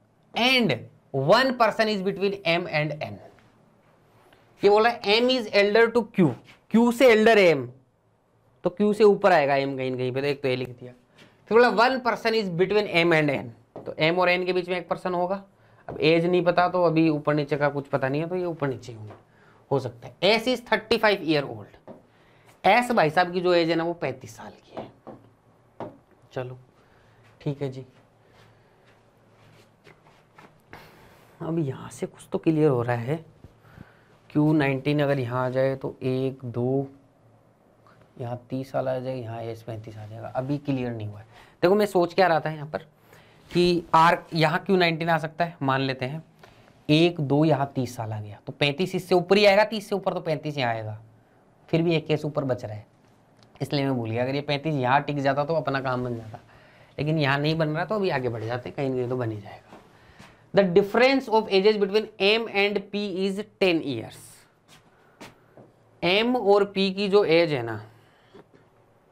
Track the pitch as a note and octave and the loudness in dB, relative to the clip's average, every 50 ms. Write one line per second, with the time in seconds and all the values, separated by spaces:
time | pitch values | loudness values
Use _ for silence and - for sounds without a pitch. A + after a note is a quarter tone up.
0 | _ _ _ _ _ _ - - A3+ B3+ C4 B3+ A#3 F#3 B2 A2 G#2 - - _ | _ _ _ _ _ _ -4 0 0 2 2 2 2 2 0 -2 -6 -12 -20 _
1 | _ _ - C#3 C3+ D3 G3 A#3 C4 C4+ B3+ B3 A#3 G#3+ G3 - A3+ G#3+ G#3+ G3 | _ _ -6 -2 2 4 4 4 4 2 2 2 2 2 2 0 0 0 0 -2
2 | F#3 G3 F#3 E3+ F#3+ G3+ G3 - - E3 E3 F3 E3+ E3 - D3+ D3+ D#3 D3+ D3+ | -4 -4 -4 -2 -2 -4 -4 -4 -2 -2 0 0 -2 -2 -4 -4 -4 -4 -6 -8
3 | - A2+ G2+ F#2+ - - - _ _ _ _ _ _ _ _ _ _ _ _ _ | -10 -12 -12 -14 -18 -20 -20 _ _ _ _ _ _ _ _ _ _ _ _ _
4 | _ _ _ _ _ _ _ _ _ _ _ - - G3 G#3 G#3+ A3 A#3 A#3 - | _ _ _ _ _ _ _ _ _ _ _ 0 2 4 6 6 4 4 0 -2
5 | - G3 G#3 A3+ B3 B3+ B3+ B3+ A3+ G#3+ - G3+ G3+ G3+ G#3 A3 A#3 A#3 A3+ A#3+ | -2 0 2 2 4 2 2 0 -2 0 2 2 2 4 4 4 4 4 2 0
6 | A3 - - - F3+ C#3+ A#2 - - - - _ _ _ - A3 A#3 A#3+ A#3 A#3+ | -2 -2 0 2 2 2 2 -2 -12 -20 -20 _ _ _ 2 4 4 4 4 4
7 | C#4 B3+ A3+ A3 G#3+ A3+ A3+ G#3 G3 F3 D#3 C#3 B2+ A#2+ - - _ _ _ _ | 6 6 6 8 6 6 6 8 6 6 4 4 0 -8 -12 -18 _ _ _ _
8 | _ _ _ _ _ _ _ _ _ _ _ _ - F3+ F3 - G#3 G#3 G#3 G#3 | _ _ _ _ _ _ _ _ _ _ _ _ -6 -4 -2 0 0 0 4 6
9 | A3 G#3 G3+ G3 G3 G3+ F3+ D#3+ C#3+ C3+ C#3+ C#3 C#3 C#3 C#3 C3 C3 C3 B2+ B2 | 6 6 6 6 4 4 4 4 4 4 2 0 0 -2 -4 -4 -4 -4 -4 -4
10 | B2+ B2+ B2 C3+ C#3 C#3+ D3 C#3+ - C3+ B2+ B2+ B2+ B2 A#2+ - B2+ B2 B2 _ | -4 -4 -4 -2 -2 -2 -4 -2 -2 -2 -2 -2 -4 -8 -10 -14 -20 -20 -20 _
11 | _ _ _ _ - _ _ _ _ - G3+ A#3 B3 A#3+ G3+ F#3+ A3+ B3+ C4+ B3+ | _ _ _ _ -20 _ _ _ _ 2 4 4 6 4 4 4 2 2 2 0
12 | B3 A#3 G#3+ - - A3+ A3+ A3+ G#3+ F#3+ E3+ D#3+ F#3+ F3 G3+ G#3+ G#3+ F#3 - E3+ | -2 -4 -4 -2 -2 -2 0 0 -2 -2 0 -2 0 0 2 0 0 0 0 2
13 | E3+ E3+ E3 D#3 D3+ D3 C3+ - - A#2+ - - _ _ - - - - - - | 2 4 4 2 2 2 -2 -4 -6 -8 -14 -20 _ _ -20 -16 -14 -12 -6 -2
14 | D#3 D#3+ E3+ F3+ F3+ F3+ F3+ F3+ F#3 F3+ F#3 F#3 F3 F3 F#3 F3+ F3 - F#3 F3 | 0 0 2 2 2 2 2 0 0 -2 -2 -4 -2 -4 -6 -6 -6 -6 -8 -6
15 | - F#3 F3+ F3 F3+ F3+ G3 G3 G3 _ _ _ _ _ _ _ _ - - - | -6 -6 -4 -2 -2 -2 -4 -6 -10 _ _ _ _ _ _ _ _ -14 -6 0
16 | - D#3 E3 E3+ E3 E3+ F3+ F3+ E3+ F3 E3+ F3 F3 F3+ F3 F#3 F3+ E3+ D#3+ D#3+ | 2 4 4 4 4 2 2 2 2 2 2 2 0 0 0 2 0 2 2 2
17 | E3 E3 D3+ D3 D3 - D3+ D3+ D3 C#3 D3+ C#3 D3 C#3+ C#3 C#3+ C3+ - - C#3 | 2 2 2 0 0 0 0 0 0 -2 -2 -2 -2 -2 -2 -4 -8 -4 -4 -2
18 | C3+ C3 C#3 D3 E3 E3 F3+ F#3 F3+ F3 E3 - D3 C#3 B2+ A2 - - A#2+ A2 | -2 -2 -2 -4 -4 -4 -6 -6 -6 -6 -6 -4 -4 -4 -6 -6 -10 -16 -16 -16
19 | G#2+ G#2 G2+ - _ _ _ _ _ _ _ _ _ - C#3 C3+ A#2+ A#2 - - | -16 -18 -18 -20 _ _ _ _ _ _ _ _ _ -4 -4 -2 -2 -4 -12 -12
20 | - - - - - F#3 A3 A3+ A3+ B3+ B3+ A#3+ - - A3 G#3+ G#3+ - A#3 A3 | -20 -20 -10 -2 2 2 2 2 2 0 -2 -2 -2 -2 -4 -2 0 0 -2 2
21 | A3 G#3+ G3+ F#3 E3 D3+ D#3 D3 C3+ - A#2 G#2+ G2+ - - - _ - - - | 2 2 2 2 0 0 0 0 -2 -4 -10 -14 -16 -20 -20 -20 _ -20 -20 -20
22 | _ _ _ _ _ _ _ _ _ _ - _ - F#3 G3+ A#3+ B3 B3 B3 G#3+ | _ _ _ _ _ _ _ _ _ _ -10 _ 2 2 4 4 2 0 2 2
23 | E3 D#3 D3 F#3 F3+ F3 F3 F#3 F3 F3+ F3+ E3+ E3+ E3 E3 E3 E3 E3+ E3+ E3+ | 2 2 2 0 0 0 0 -2 0 2 2 2 2 2 0 -2 -2 -4 -6 -6
24 | E3 C#3 B2+ - - - - - G#2+ G#2 - - _ _ - - - - - _ | -6 -8 -8 -8 -14 -20 -18 -18 -20 -20 -20 -20 _ _ -14 -14 -14 -14 -16 _
25 | - - - - _ _ _ _ _ _ _ _ _ _ _ - - - - - | -20 -20 -20 -20 _ _ _ _ _ _ _ _ _ _ _ -16 -16 -16 -16 -20
26 | _ _ _ _ _ _ - C#3 B2+ B2+ B2+ B2 - _ _ _ _ _ _ _ | _ _ _ _ _ _ -10 -10 -10 -10 -12 -18 -20 _ _ _ _ _ _ _
27 | _ _ _ _ _ _ _ - - D3+ C#3 C#3 C#3+ C3+ B2 C3 C3 - _ _ | _ _ _ _ _ _ _ -12 -8 -8 -6 -6 -8 -10 -10 -10 -16 -18 _ _
28 | _ _ _ _ _ _ _ _ - _ _ _ _ _ _ _ _ _ _ _ | _ _ _ _ _ _ _ _ -20 _ _ _ _ _ _ _ _ _ _ _
29 | _ _ _ _ _ _ _ _ _ _ _ - - _ _ _ _ - - _ | _ _ _ _ _ _ _ _ _ _ _ -20 -20 _ _ _ _ -20 -20 _
30 | _ _ _ _ _ _ _ - - - _ _ _ _ - - - - - - | _ _ _ _ _ _ _ -20 -20 -20 _ _ _ _ -20 -20 -20 -20 -20 -20
31 | - - - _ _ _ _ - E3 D#3+ E3 E3+ D#3+ C3+ A#2 - - - - - | -20 -20 -20 _ _ _ _ -12 -10 -6 -4 -4 -4 -4 -6 -10 -12 -16 -12 -10
32 | - F3+ - - - - - F#3 - E3 D#3+ D#3 D3+ D#3 C3+ A#2+ A#2 A#2+ A#2+ A#2+ | -10 -10 -12 -14 -16 -8 -6 -4 0 0 2 4 4 4 4 2 0 -2 -2 -4
33 | A#2 A#2+ D3+ E3 D#3+ - - _ - - _ _ _ - - - - - _ _ | -2 -4 -6 -6 -8 -14 -20 _ -20 -20 _ _ _ -20 -20 -20 -20 -20 _ _
34 | _ _ _ _ _ _ - D3+ D3+ D3+ D#3 D#3 C#3+ C#3 C3+ C3 C3 D3 D3 D3 | _ _ _ _ _ _ -2 0 2 2 4 2 2 0 0 -2 -2 -2 0 0
35 | D3 C#3 C#3 C#3 B2+ A#2 - B2+ B2+ B2+ B2 C3 C3 C3+ C3+ C3 - C#3 - - | 0 0 0 -2 -2 -4 -4 -2 -2 -2 0 0 0 0 -2 -4 -8 -10 -10 -6
36 | - C3 B2+ C3 C3 C3 C3+ C3+ C3 B2 A2+ A#2+ A#2+ B2+ C3 C#3 C#3 C3+ - - | -6 -4 -2 -2 -2 -4 -6 -8 -12 -10 -6 -4 -2 -2 0 -2 -2 -4 -10 -20
37 | _ _ _ _ _ _ _ _ _ _ _ _ _ _ _ _ _ _ - _ | _ _ _ _ _ _ _ _ _ _ _ _ _ _ _ _ _ _ -20 _
38 | _ _ _ - C3 A#2 A#2+ A#2 - - - C3 C3+ - - C#3 C3 C3 C3 C3 | _ _ _ -12 -10 -8 -10 -10 -10 -10 -8 -8 -8 -6 -6 -4 -4 -2 -4 -6
39 | B2 C3 C3 C3 A#2+ A2 A2+ A2+ A2+ A#2 A2+ A2 - - A2+ G#2+ A2 A2+ G#2+ G#2+ | -6 -8 -8 -8 -8 -10 -10 -10 -10 -10 -12 -12 -12 -12 -12 -12 -12 -14 -16 -16
40 | G#2+ G#2 A2 A2+ A2+ A#2 - B2+ C3 C3 D3 C#3+ C#3+ - C#3 C3 B2 A#2+ A#2+ A2+ | -16 -16 -16 -14 -14 -10 -8 -8 -4 -4 -4 -6 -4 -4 -4 -2 -2 -4 -6 -6
41 | G#2+ G#2 G2+ G#2 - - - - - - _ - - F3 G3 G#3+ G#3 G3+ - F#3 | -8 -10 -12 -14 -20 -20 -20 -20 -20 -20 _ 0 2 4 4 4 2 2 2 2
42 | F3 E3+ - - F#3+ F3 E3 D3+ D3 D#3 D#3 D3+ D3 D#3 D3+ - - _ _ _ | 0 2 2 2 4 4 4 2 0 -4 -8 -8 -10 -10 -10 -10 -12 _ _ _
43 | _ _ - - - _ _ _ _ - - E3+ F3 F3 F3 E3+ - - - E3 | _ _ -20 -20 -20 _ _ _ _ -4 0 2 2 4 2 0 0 2 4 6
44 | D#3+ E3+ F3+ F3 - - - E3 D#3+ D#3 D#3 F3+ F3+ - G3 F#3 F3+ E3+ E3 D#3 | 6 6 6 2 -2 -6 -2 0 0 0 0 -2 -2 0 2 4 4 2 2 0
45 | E3 E3 E3 D#3 D3+ D#3 - - F3 E3+ E3+ - C#3 C3+ C3 C3 C3+ C3+ C3 C3 | 0 0 0 0 -2 -4 -4 -4 -4 -4 -4 -6 -2 -2 0 0 0 -2 -4 -4
46 | B2+ B2+ D3 D#3+ - _ _ _ - - - - - - _ _ _ - D3+ D#3 | -6 -8 -8 -10 -14 _ _ _ -20 -20 -20 -20 -20 -20 _ _ _ 2 4 4
47 | E3 F3 E3+ E3+ D3 C3 C#3 D3 D#3 D#3+ C#3+ C3 C#3 C#3 - C3 B2+ A#2 - - | 4 4 2 0 -2 0 2 2 4 4 2 2 0 -4 -4 -6 -6 -6 -6 -8
48 | A2+ G#2+ A2 G#2+ G#2+ G#2 G#2 - - - - - D3 C#3+ C#3 - F#3 F3+ - F3+ | -8 -8 -8 -10 -10 -12 -16 -18 -16 -12 -6 -2 -2 0 0 -2 -4 -4 -4 -6
49 | F#3 - F#3+ F3+ F3 - G3 G#3 G#3 G3+ G3 G3+ G#3+ G#3 A3+ G#3+ G3 - G#3 F#3+ | -2 2 2 2 4 4 4 6 6 6 6 6 4 2 0 -8 -8 -6 -6 -4
50 | F#3+ F#3+ F3 F3+ E3+ E3+ D#3 C#3+ - D3+ D3 C#3+ C3 A#2 A#2 A2+ A2 G#2+ G#2+ A2 | -4 -4 -6 -4 -4 -4 -6 -4 -4 -8 -6 -4 -2 -2 -2 -4 -6 -10 -10 -12
51 | - - _ _ _ _ _ _ _ _ _ _ _ - - E3 E3 F3 E3 D#3 | -16 -20 _ _ _ _ _ _ _ _ _ _ _ -4 -2 0 0 2 0 0
52 | D#3 - D#3 D3 - D3+ C3+ C#3 C#3 C3+ B2 A2 - A2+ G#2+ G#2 - _ _ _ | 0 -2 -4 -4 -4 -6 -6 -6 -4 -4 -4 -6 -6 -12 -12 -14 -16 _ _ _
53 | _ _ _ _ _ _ _ _ _ _ _ - C#3 - - C#3+ C#3 C3+ C3+ A#2+ | _ _ _ _ _ _ _ _ _ _ _ -10 -8 -4 -4 -2 -2 -2 -2 -2
54 | A#2 A2 A2 A#2 B2 C3 C3+ C#3+ C#3+ C#3+ C#3+ C#3 C#3+ D#3+ D#3 C#3+ B2 B2 C3 C#3+ | -4 -4 -2 -2 -2 -2 -4 -6 -4 -4 -6 -4 -4 -4 -2 -2 0 2 2 2
55 | C#3+ - D3 C#3+ C3+ C#3 E3 C#3+ D3 C#3+ E3 D#3+ C#3 - C3+ C3+ C3 C3 B2+ B2 | 0 0 -4 -2 0 0 0 0 -2 -2 -2 -4 -2 -2 -4 -4 -4 -4 -4 -4
56 | B2+ B2 A#2+ A2+ A2+ A2 G#2+ - _ _ - - - - - - - _ - - | -4 -6 -8 -8 -10 -14 -18 -20 _ _ -20 -20 -20 -20 -20 -20 -20 _ -8 -6
57 | C#3+ D3+ D#3+ D#3+ D3 C3+ C#3 C#3+ C#3+ D3+ D#3+ E3 D#3+ D3+ D3+ D#3 F3+ - A3 G#3+ | -4 -2 0 0 0 0 0 0 0 -2 0 0 -2 -2 -2 -4 -4 -4 -4 -4
58 | G3 F#3 D3+ C#3 B2+ B2 A2+ A2+ A2 A2 A#2+ B2+ - F3 F#3+ - C#3+ C3 C3 B2+ | -2 -2 -2 -2 -2 -4 -6 -6 -6 -6 -6 -6 -8 -10 -8 -6 -4 -4 -2 -2
59 | B2 A#2+ B2+ B2+ B2 A2+ A2 G#2 G#2 - - - - - - - - - _ _ | -4 -4 -4 -4 -4 -4 -6 -8 -12 -16 -20 -20 -20 -20 -20 -20 -20 -20 _ _
60 | _ - - - - - - _ _ _ - F#3+ G3+ F#3 E3+ G3+ G3 G3 - A3+ | _ -20 -20 -20 -20 -20 -20 _ _ _ 0 2 2 4 4 2 2 2 2 2
61 | A#3+ C4 C4+ C4+ C4 - A3 A3 G#3 - G3 F#3+ F#3+ G#3+ A3 G#3 G3+ F#3+ F#3+ A3 | 4 4 2 2 0 0 0 0 0 2 0 2 4 4 2 2 0 0 0 -2
62 | G#3+ - - - G3 G3 G#3+ A#3 A#3 G#3+ - G3 G3 G#3 G#3 G3+ G3 - - G3+ | -2 -2 -6 -2 0 2 2 2 -2 -4 -4 -2 -2 0 -2 -4 -6 -6 -8 -6
63 | G#3 G#3 F3+ F#3 F#3+ G3 F#3+ G3 G#3 - _ - G3 F#3 E3+ D#3+ - C#3 C3 A2 | -6 -6 -4 -4 -4 -4 -4 -6 -10 -10 _ 0 0 2 2 0 -2 -4 -6 -6
64 | G2+ - - - - - - - _ _ _ _ _ _ - - _ _ _ _ | -8 -12 -14 -20 -20 -20 -20 -20 _ _ _ _ _ _ -20 -20 _ _ _ _
65 | _ _ _ - - - - _ _ _ _ - - _ _ _ _ _ _ - | _ _ _ -20 -20 -20 -20 _ _ _ _ -20 -20 _ _ _ _ _ _ -4
66 | - F3 F#3 G#3 A3+ A#3+ B3+ B3+ G#3 G3 G3+ G3+ G3+ G3 G3 F#3+ F#3+ G3 F#3+ F#3+ | 0 0 2 2 2 2 0 0 2 4 4 4 4 2 0 -2 -2 -2 0 -2
67 | G#3 G3+ F#3 G#3 G3+ C#3 D#3+ E3 E3+ D#3+ D3 B2+ A#2 A#2 A2 G#2 A2 - - _ | -2 2 4 4 4 6 4 4 4 2 0 -4 -4 -6 -8 -10 -12 -16 -20 _
68 | _ _ _ _ _ _ _ - - _ _ _ _ _ _ _ _ _ _ _ | _ _ _ _ _ _ _ -20 -20 _ _ _ _ _ _ _ _ _ _ _
69 | _ _ | _ _